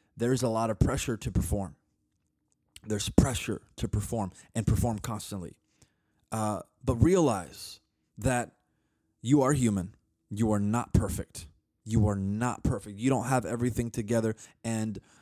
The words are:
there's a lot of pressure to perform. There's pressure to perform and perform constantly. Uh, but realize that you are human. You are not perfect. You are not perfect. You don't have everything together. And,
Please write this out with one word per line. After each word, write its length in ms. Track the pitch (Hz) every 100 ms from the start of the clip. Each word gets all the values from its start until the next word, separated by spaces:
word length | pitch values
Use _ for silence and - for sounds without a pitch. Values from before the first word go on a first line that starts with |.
| _ -
there's 260 | 120 131
a 60 | 123
lot 220 | 110 113
of 80 | 107
pressure 380 | - 135 - 110
to 120 | 113
perform. 460 | - - 104 92 - _ _ _ _ _ _ _ _ _ - 110
There's 220 | 104 -
pressure 540 | - 143 120 - 101 _ -
to 120 | 107
perform 440 | 104 - 117 95 - -
and 120 | 113 110
perform 320 | 104 120 107
constantly. 580 | - 104 - 101 85 - _ _ _ _ _ _ -
Uh, 300 | 110 107 95 - _
but 120 | - 120
realize 840 | 147 185 147 101 85 - - - _ _ _ -
that 340 | 110 123 113 - _ _ _ _ _ _
you 200 | 117 147
are 100 | 131
human. 420 | 143 120 98 92 - _ _ -
You 220 | 104 110
are 80 | 104
not 320 | 101 117 -
perfect. 540 | - 92 - - - - _ _ _
You 240 | 110 113 104
are 80 | 98
not 460 | 98 104 123 -
perfect. 360 | - 113 107 101
You 120 | 127
don't 160 | 127 120
have 180 | 131
everything 460 | 95 117 123 120 117
together. 440 | 120 104 117 110 107 - _
And, 360 | 117 113 110 98 - _